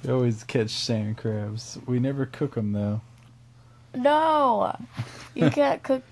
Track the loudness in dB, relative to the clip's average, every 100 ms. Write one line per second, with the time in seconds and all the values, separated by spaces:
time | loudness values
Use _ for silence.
0 | 0 2 2 0 -2 0 0 -2 -2 -2
1 | -2 -4 -4 -4 -4 -8 -10 -12 -2 0
2 | 0 0 -4 -2 -4 -2 -2 0 0 -2
3 | -6 -20 -20 -20 -20 -20 -20 -20 -12 0
4 | 4 4 4 4 4 2 0 -2 -10 -10
5 | -10 -10 -14 0 2 4 2 2 0 -2
6 | -2